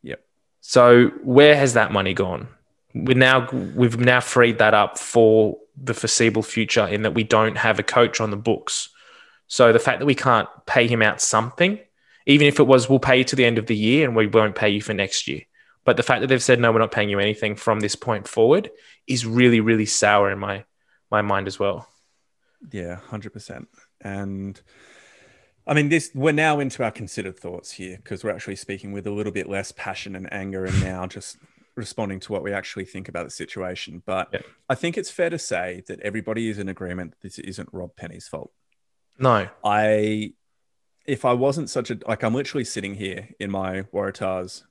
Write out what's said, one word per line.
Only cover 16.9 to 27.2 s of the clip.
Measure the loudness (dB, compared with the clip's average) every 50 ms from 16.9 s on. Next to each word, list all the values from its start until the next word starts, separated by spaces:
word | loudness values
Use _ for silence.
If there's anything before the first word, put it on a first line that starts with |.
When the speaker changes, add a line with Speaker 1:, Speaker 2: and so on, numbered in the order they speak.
Speaker 2:
paying | 0 -2 -2 -2
you | 0 0
anything | 0 -2 -2 -2 -4 -6 -6
from | -4 -2 -2 0 0
this | -2 -4 -6
point | -6 -6 -6 -6 -6 -6
forward," | -6 0 2 4 4 4 2 0 -6 -18 _ _ -20 -20 _ _
is | -6 -6 -4 -4
really, | -2 2 4 4 6 4 4
really | 2 2 2 0 0
sour | -2 -2 0 2 4 4 4 2 2
in | -2 -4
my, | -6 -8 -8 -8 -10 _ _ _ _ _ _ _ _ _
my | -2 -2
mind | 0 0 -2 -2 -4
as | -6 -6 -4
well. | -4 -4 -4 -6 -12 _ _ _ _ _ _ _ _ _ _ _ _ _ _ _ -20 -14
Speaker 1:
Yeah, | -12 -12 -10 -10 -12
hundred | -16 -14 -14 -14 -12 -14 -14 _
percent. | -18 -18 -18 -18 -18 -20 _ _ _ _ _ _ _
And | -14 -12 -10 -10 -10 -10 -10 -10 -10 -12 -12 -16 _ _ _ _ _ _ _ _ _ _ _ _ _ _ _ _ _ _ _ _ _
I | 0 0
mean, | 0 2 2
this, | 0 -2 -2 -6 -8
we're | -2 -2 0
now | 0 2 0 0 0 0
into | -2 -6 -6 -6
our | -6 -8
considered | -6 -10 -16 -12 -10 -10